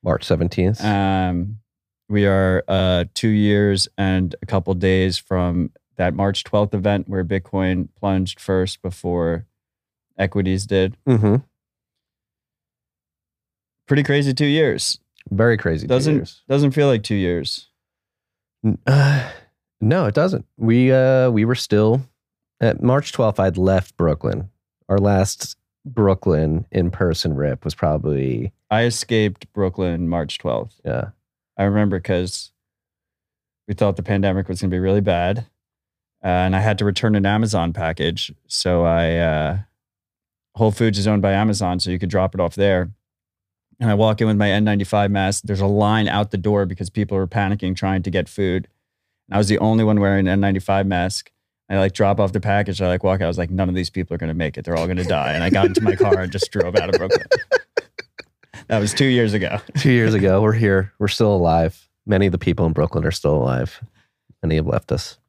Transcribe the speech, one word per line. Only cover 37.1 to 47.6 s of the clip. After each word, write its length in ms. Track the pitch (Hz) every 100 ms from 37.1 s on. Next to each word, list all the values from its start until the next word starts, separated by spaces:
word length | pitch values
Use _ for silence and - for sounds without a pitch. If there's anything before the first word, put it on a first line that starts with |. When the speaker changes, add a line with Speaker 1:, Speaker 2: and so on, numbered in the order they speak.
| 104
Speaker 2:
an 100 | 98
Amazon 460 | 107 113 101 87
package. 600 | 85 82 82 78 - - - _
So 380 | - 92 87
I, 320 | 85 85 82 85
uh, 420 | 82 78 78 95 101 _ _ _ _ _ _ _ _ -
Whole 140 | 110
Foods 280 | 101 113 101
is 80 | 101
owned 160 | 104
by 100 | 98
Amazon, 480 | 98 107 98 92 90
so 100 | 90
you 80 | 90
could 120 | 90
drop 240 | 95 92
it 60 | 92
off 140 | 85
there. 360 | - 98 92 87 - _ _ _ _ _ _ _ _
And 100 | 117
I 40 |
walk 260 | 104 110 107
in 60 | 110
with 100 | 104
my 140 | 104
N 140 | 101
ninety-five 460 | 107 101 98 107 101
mask. 340 | 101 95 101
There's 160 | 104 95
a 60 | 98
line 420 | 101 104 110 104
out 220 | 87 104
the 60 | 101
door 280 | 95 101 98
because 240 | 90 90
people 260 | - 101 98
were 100 | 92
panicking 480 | 113 98 104